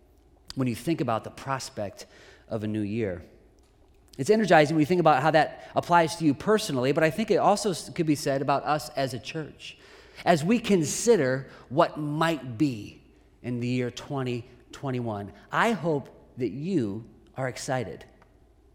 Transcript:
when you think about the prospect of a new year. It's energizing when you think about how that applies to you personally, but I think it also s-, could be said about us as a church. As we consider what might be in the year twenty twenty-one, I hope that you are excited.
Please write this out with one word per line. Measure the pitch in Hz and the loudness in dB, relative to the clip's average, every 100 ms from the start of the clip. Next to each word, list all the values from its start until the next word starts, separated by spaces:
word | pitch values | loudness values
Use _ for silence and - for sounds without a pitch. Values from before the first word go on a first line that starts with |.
| _ _ _ _ - - | _ _ _ _ -12 -4
when | 127 | -2
you | 110 | -2
think | - 156 | -2 -2
about | 127 110 | 0 -2
the | - | -4
prospect | - 135 135 - - 98 - - - - - - | -12 -6 -6 -6 -8 -8 -10 -20 -20 -20 -20 -8
of | 110 | -6
a | 107 | -4
new | 107 | -4
year. | 101 110 104 87 - - _ _ _ _ _ _ _ - | -4 -2 -4 -6 -12 -20 _ _ _ _ _ _ _ -4
It's | 135 | 2
energizing | 220 196 165 147 160 | 4 6 6 6 4
when | |
you | 147 | 2
think | 180 | 4
about | 160 131 | 4 4
how | 156 | 4
that | 151 143 - - - | 4 2 -2 -8 -4
applies | - 175 165 - | 2 4 4 2
to | 160 | 0
you | |
personally, | 135 - 214 - 135 131 | 0 2 0 0 -2 0
but | 147 | 2
I | 160 | 2
think | 160 220 | 2 0
it | 165 | 4
also | 151 202 214 | 4 2 0
s-, | 156 - | -4 -6
could | - 160 | -4 0
be | 143 | 0
said | 147 135 | 0 -2
about | 143 139 | 0 0
us | - 151 - - | 0 -2 -4 -4
as | 135 | -4
a | 120 | -4
church. | - 160 135 - - - - - - - | -10 -10 -10 -14 -20 -20 -20 -20 -20 -4
As | - 175 | 2 2
we | 165 233 | 4 2
consider | - 196 143 - 233 214 131 131 135 - - | 4 2 2 0 2 4 2 -2 -6 -16 -4
what | 135 165 - | 0 0 0
might | 151 151 165 156 131 113 | -4 0 0 0 -4 -2
be | 147 113 - - - _ _ _ | 0 -2 -10 -18 -20 _ _ _
in | 120 120 | -8 -4
the | 123 | -2
year | 123 123 | -2 -2
twenty | - - 139 127 120 - - - | -6 -8 -6 -4 -6 -8 -18 -20
twenty-one, | - 139 123 117 101 98 - - | -10 -6 -4 -4 -6 -8 -14 -6
I | 151 214 | 0 0
hope | 202 165 147 - - - - | 0 0 -2 -4 -16 -18 -6
that | 120 | -6
you | 117 165 180 107 104 120 - - - | -4 -2 -2 -2 -4 -10 -18 -16 -8
are | 131 | -6
excited. | - - 131 98 - - _ _ _ _ _ _ | -6 -4 -4 -4 -10 -18 _ _ _ _ _ _